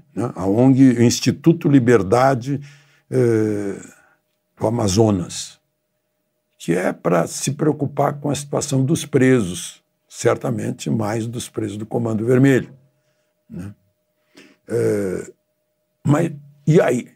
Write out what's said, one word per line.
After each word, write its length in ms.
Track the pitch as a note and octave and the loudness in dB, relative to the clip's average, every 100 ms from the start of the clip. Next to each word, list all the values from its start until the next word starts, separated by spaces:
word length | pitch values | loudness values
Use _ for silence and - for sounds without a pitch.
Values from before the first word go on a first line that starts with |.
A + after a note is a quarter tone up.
| _ - | _ -8
né? 160 | A#2 - | -6 -4
A 100 | F#2+ | -2
ong 580 | G#2+ C3 C3 C3+ A#2 | 4 4 6 6 6
Instituto 640 | A#2 A#2 - - E3 E3+ - | 2 2 -2 0 2 2 4
Liberdade, 920 | C#3 A#2 A#2 F#2+ A#2+ C3 B2+ B2 C#3+ - - _ _ - | 4 6 4 4 2 2 0 -4 -8 -10 -20 _ _ -4
é, 720 | C3 A#2+ A2+ G#2+ G#2 G2+ F#2+ - _ _ _ _ _ _ - | 0 2 2 0 -2 -6 -10 -14 _ _ _ _ _ _ -6
do 100 | A2 | -4
Amazonas, 920 | A#2 G#2+ F#2 A2+ G2 E2 - - - _ _ _ _ _ _ _ _ _ _ | -2 0 2 2 2 -4 -10 -14 -18 _ _ _ _ _ _ _ _ _ _
que 160 | - | -4
é 200 | F3 F#3 | -2 -2
pra 340 | - E3+ E3+ E3+ | -4 -2 0 -2
se 240 | - - | -6 -6
preocupar 680 | C3+ D3+ D3 C#3 - C#3+ C#3+ | -2 -2 -2 -4 -2 -2 -2
com 100 | D3 | -6
a 60 | C#3+ | -6
situação 500 | - C3 B2 C3+ C3 | -6 -6 -2 -2 0
dos 200 | E3 - | -2 0
presos, 760 | C#3 C3 B2+ F#2 E2+ - - _ _ _ | 2 4 4 0 -8 -14 -18 _ _ _
certamente 840 | - A#2+ A#2 C#3 A2 A2 B2+ D#3+ | -4 -2 0 -2 -6 -6 -8 -4
mais 360 | B2+ G#2 A2+ A2+ | -4 -4 -4 -6
dos 240 | A#2 - | -10 -10
presos 280 | - G#2+ G#2 | -8 -8 -8
do 80 | A2 | -8
Comando 400 | B2+ A2+ A2 A2+ | -6 -4 -2 0
Vermelho, 480 | B2+ C#3 B2+ - - _ _ _ _ _ _ _ | 4 4 2 -2 -12 _ _ _ _ _ _ _
né? 240 | - G2 G#2 _ _ _ _ _ _ - _ - | -14 -14 -16 _ _ _ _ _ _ -20 _ -6
É, 640 | A2+ A2+ G#2 G2 F2+ - - _ _ _ _ _ _ - | -2 -2 -2 -4 -6 -10 -18 _ _ _ _ _ _ 0
mas, 260 | D3 E3+ - - _ - | 0 0 -6 -20 _ 2
e 120 | D3+ | 4
aí? 300 | - B2 - | 4 0 -6